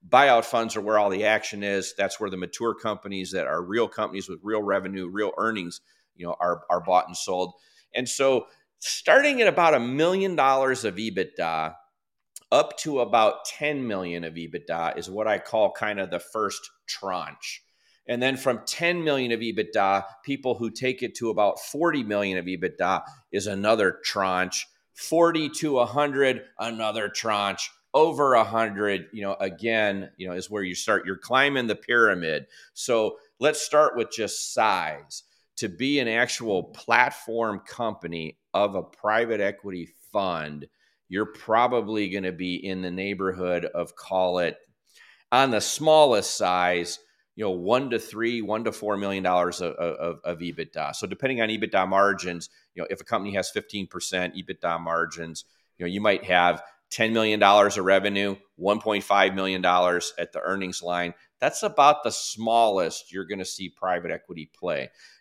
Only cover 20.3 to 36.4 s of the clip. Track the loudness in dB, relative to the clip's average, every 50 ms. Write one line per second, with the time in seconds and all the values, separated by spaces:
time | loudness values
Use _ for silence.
20.3 | -8 -4 -2 -4 -2 -2 -4 -6 -6 -4 -4 -4 -4 -4 -6 -8 -8 -6 -4 -4
21.3 | 0 2 2 2 2 0 -8 -10 -4 0 0 0 2 0 -2 -2 -2 0 0 0
22.3 | -2 -4 -4 -4 -6 -4 -4 -4 -2 0 0 0 0 0 -2 -8 -20 _ _ _
23.3 | -6 -4 -2 -2 -4 0 2 2 4 6 4 2 2 0 -8 -6 -2 0 0 2
24.3 | 2 0 0 0 -2 -8 -8 _ _ _ _ _ _ -16 -6 0 4 4 4 6
25.3 | 4 0 -2 -2 -4 -4 -2 0 2 2 2 2 2 0 0 0 2 2 4 4
26.3 | 2 0 -6 -16 _ -8 -8 -6 -6 -4 -4 -4 -2 -2 -4 -4 -4 -4 -2 0
27.3 | 0 2 2 0 -2 -4 -8 -12 _ _ _ _ _ 4 4 4 4 2 2 6
28.3 | 6 6 4 4 2 0 0 0 0 -2 0 0 0 -2 -4 -10 -12 -8 -6 -6
29.3 | -4 -4 -4 -6 -6 -6 -4 -2 0 2 2 0 0 -2 -8 -12 _ _ -10 -8
30.3 | -8 -8 -8 -8 -6 -6 -6 -6 -6 -6 0 2 2 2 2 -2 -8 -8 -4 0
31.3 | 2 2 2 2 0 -2 -2 -2 -4 -4 -2 0 2 4 4 4 4 0 -2 -2
32.3 | -2 -4 -4 _ _ -20 -20 _ _ -12 -4 0 0 0 0 0 -4 -8 -20 _
33.3 | _ _ 0 0 0 0 -4 2 4 4 4 4 2 -2 -4 -4 -4 -6 -6 -6
34.3 | -4 -8 -10 -6 0 2 2 2 2 0 -2 -4 -8 -10 -14 _ -18 -18 _ _
35.3 | _ _ _ _ _ -8 -8 -8 -6 -4 -2 0 0 0 0 0 2 2 0 0
36.3 | -2 -6